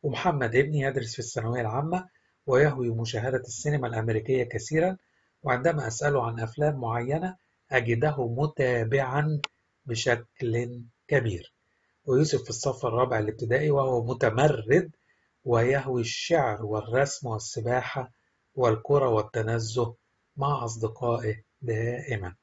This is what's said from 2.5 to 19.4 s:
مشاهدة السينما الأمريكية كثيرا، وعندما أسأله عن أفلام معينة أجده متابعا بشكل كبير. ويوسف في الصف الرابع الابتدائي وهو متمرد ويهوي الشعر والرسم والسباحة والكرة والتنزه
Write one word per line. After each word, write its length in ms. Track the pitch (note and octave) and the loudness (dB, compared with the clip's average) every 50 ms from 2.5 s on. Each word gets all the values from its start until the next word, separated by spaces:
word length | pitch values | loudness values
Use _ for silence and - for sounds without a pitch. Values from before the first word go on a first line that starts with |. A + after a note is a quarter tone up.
| B2+ B2+ D3 D3+ C3+ C3 B2 A#2+ | 6 6 6 6 4 0 -2 -2
مشاهدة 500 | A2+ A2+ A#2 A2+ A#2+ A2 G#2+ C3 C3 B2 | -2 -2 -4 -4 -4 -2 -2 0 -2 -2
السينما 480 | B2+ - - - - D3 D3 D3 B2+ | -4 -6 -12 -6 -2 0 0 0 0
الأمريكية 560 | A#2 A2+ A2 A2 A#2 A2 A2 A2 - C3 C3 B2 | -2 -2 -2 0 0 0 0 0 0 0 0 0
كثيرا، 540 | A#2 - - - - D#3 D#3+ E3+ F#3 F#3+ - _ _ _ _ _ _ _ _ - | -2 -4 -8 -6 0 0 2 2 2 0 -4 _ _ _ _ _ _ _ _ -2
وعندما 440 | C3+ B2 B2 C3 E3 E3+ D3 C3+ | -2 -2 2 2 2 0 2 -2
أسأله 380 | A2+ A2+ - D3 D3 C#3+ C3+ A#2 | -4 -4 -2 0 2 2 2 0
عن 140 | A#2 A#2 A#2 | 0 -2 -4
أفلام 400 | A#2 A2+ A#2 D3 D3 D3+ D3 C3+ | -6 -6 -2 0 0 0 0 0
معينة 580 | B2 A2+ A2+ A#2+ A#2+ B2+ C#3+ E3 F3 F#3 F#3 _ _ _ _ _ _ _ | -4 -2 -2 -2 -2 -2 -2 -2 -2 -4 -6 _ _ _ _ _ _ _
أجده 560 | B2+ B2+ A#2 A2+ A#2 A#2 C3 D3+ D3 C#3 B2 | 0 0 2 2 2 2 2 2 2 0 -2
متابعا 1120 | A#2 A#2 B2 D3 D3+ - - C3+ B2+ B2 A#2+ A2+ A2 C3 C#3 C3+ B2+ B2+ D3 D3+ D#3 D3+ D3 - - _ _ _ _ _ _ _ | -2 0 -2 -2 -2 0 0 0 2 2 0 0 2 0 0 0 0 0 0 0 0 0 -2 -4 -8 _ _ _ _ _ _ _
بشكل 960 | C3+ A#2 A2+ - C3 A#2+ A#2 A#2 _ _ _ B2+ A#2 A2+ A#2+ B2 A#2+ B2 A#2+ A#2 A#2 _ _ _ | -6 -6 -2 2 0 0 0 -2 _ _ _ -2 0 0 0 -2 -2 -6 -12 -16 -18 _ _ _
كبير. 460 | - D3 C3+ A#2 A2+ F#2+ E2 - - _ _ _ _ _ _ _ _ _ _ _ | 2 2 2 2 2 -4 -4 -10 -14 _ _ _ _ _ _ _ _ _ _ _
ويوسف 380 | - B2+ C3 D#3 D3+ - C3+ - | 2 4 4 4 4 2 -2 -2
في 60 | - | -4
الصف 360 | - - - C#3 B2+ - - | -10 -4 -4 -4 -4 -2 -4
الرابع 340 | B2 A2 A#2+ B2+ B2+ B2+ A2+ | -2 2 2 2 2 2 0
الابتدائي 520 | G#2+ G#2 A2 - B2 A2 A#2+ C#3 D3+ D3+ | 0 -2 -4 -6 -2 0 0 2 2 2
وهو 340 | C#3+ C#3 C3+ C3 B2+ A#2+ A2+ | 2 2 2 2 0 0 0
متمرد 840 | A#2+ B2 A#2 - A#2 G#2+ A#2+ C#3+ D#3 - - G#2 G#2+ C3+ F3 E3+ - - _ _ _ _ _ _ _ _ _ _ | -2 -2 2 0 2 4 4 4 4 2 0 2 4 4 4 4 0 -10 _ _ _ _ _ _ _ _ _ _
ويهوي 560 | B2+ A#2+ A#2 A#2 B2 C#3 C#3 B2+ C3+ C3 B2 | 2 2 4 4 4 2 2 0 -2 -2 -2
الشعر 640 | A#2 A#2 - - - - E3 D#3+ C3+ A#2+ G#2+ G2+ A2+ | -2 -2 -4 -6 0 2 4 4 4 2 0 -2 -4
والرسم 600 | G#2 G#2+ G#2+ G#2 G#2+ A2+ B2+ C#3 C#3 - - - | -4 -4 -4 -4 0 2 2 2 2 0 -8 -6
والسباحة 840 | A#2+ A2 G#2+ - - - B2 A2+ A#2+ B2 B2+ B2 - - C#3 B2 - _ _ _ _ _ _ _ _ _ | -6 -6 -6 -6 -8 -8 -6 -2 0 0 0 -2 -2 -6 -8 -8 -8 _ _ _ _ _ _ _ _ _
والكرة 540 | C#3 B2+ A#2 A2 A2 - - C#3+ C#3+ C3+ B2+ | 2 2 2 2 0 0 2 2 4 4 4
والتنزه 840 | A2+ G#2+ G#2 - - A#2 | 2 2 0 0 -2 -2